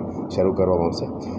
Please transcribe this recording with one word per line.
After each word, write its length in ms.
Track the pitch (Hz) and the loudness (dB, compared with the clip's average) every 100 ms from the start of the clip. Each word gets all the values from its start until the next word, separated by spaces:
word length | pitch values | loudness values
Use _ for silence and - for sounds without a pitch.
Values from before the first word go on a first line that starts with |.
| 80 - - 90 | -2 -6 -4 2
શરૂ 180 | 92 | 2
કરવામાં 320 | 92 92 90 85 | 4 4 4 2
આવશે. 200 | 80 - - - | 0 -4 -6 -8